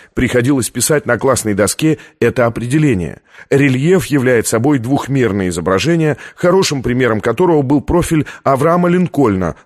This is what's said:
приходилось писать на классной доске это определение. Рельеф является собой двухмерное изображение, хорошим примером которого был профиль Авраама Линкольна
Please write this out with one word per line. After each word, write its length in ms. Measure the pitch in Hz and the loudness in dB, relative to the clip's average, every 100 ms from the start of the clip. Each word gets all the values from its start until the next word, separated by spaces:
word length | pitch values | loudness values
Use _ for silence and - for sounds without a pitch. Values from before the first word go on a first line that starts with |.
| - | -12
приходилось 560 | - 160 123 120 139 110 | -4 0 2 2 0 -2
писать 360 | 123 - 147 117 | -4 -2 -2 0
на 120 | 113 | -2
классной 360 | 135 120 107 | 0 -2 -2
доске 460 | 98 98 - 156 151 - - | 0 0 0 -2 -2 -6 -2
это 260 | 117 131 117 | -2 2 -2
определение. 760 | 110 120 156 151 101 78 50 _ - - | -2 -2 0 2 0 -4 -10 _ -20 -2
Рельеф 560 | 139 139 127 156 185 - | 2 2 2 2 2 2
является 440 | 143 123 120 98 | 0 2 0 0
собой 280 | 117 135 143 | 0 0 0
двухмерное 680 | 117 139 - 135 113 101 92 | 0 -4 -2 0 0 0 -2
изображение, 680 | 85 82 95 127 170 156 143 - - | -2 0 0 0 0 0 -2 -8 -2
хорошим 480 | 175 185 185 143 | 0 2 0 -2
примером 380 | 120 123 127 110 | -2 0 0 0
которого 400 | 117 113 180 156 | -2 0 2 2
был 200 | 131 143 | 2 -2
профиль 440 | - 170 - 160 135 - | 0 -2 0 -2 -2 -4
Авраама 460 | 131 135 156 175 175 | -2 0 2 2 2
Линкольна 680 | 180 175 - 123 95 87 - | 0 0 0 0 2 -2 -6